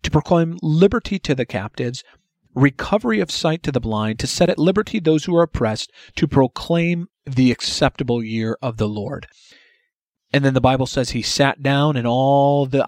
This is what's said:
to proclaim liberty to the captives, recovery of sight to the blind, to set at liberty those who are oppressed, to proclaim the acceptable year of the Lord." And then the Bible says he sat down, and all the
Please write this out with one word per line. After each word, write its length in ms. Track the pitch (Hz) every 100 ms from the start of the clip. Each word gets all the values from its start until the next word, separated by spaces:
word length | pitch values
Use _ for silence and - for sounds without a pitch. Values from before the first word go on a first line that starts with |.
to 80 | -
proclaim 480 | 151 - 170 165 170
liberty 560 | 156 156 196 233 - 196
to 160 | -
the 120 | 131 120
captives, 560 | 98 104 - 123 127 - _ _ _ _
recovery 640 | - 139 - - 208 240 214
of 120 | 180
sight 320 | - 165 165
to 80 | -
the 80 | 127
blind, 400 | 113 107 107 110
to 80 | 135
set 220 | - 175
at 100 | -
liberty 400 | 160 196 214 220
those 260 | 156 156 -
who 100 | 170
are 80 |
oppressed, 480 | 165 - 110 107 - - - -
to 120 | 147
proclaim 800 | 139 127 - - 170 170 170 175 _ -
the 260 | 131 127
acceptable 720 | 117 - - 139 - 127 120
year 340 | 110 110 110 110
of 180 | 131 113
the 100 | 107
Lord." 380 | 104 101 - - _ _ - _ _ _ _ _ _ _
And 100 | 143
then 120 | 139 131
the 60 |
Bible 260 | 127 131 131
says 240 | - 123
he 100 | 120
sat 400 | - - 139 -
down, 340 | 135 143 151 131
and 120 | 117
all 580 | 123 135 139 139 143 135
the 180 | 135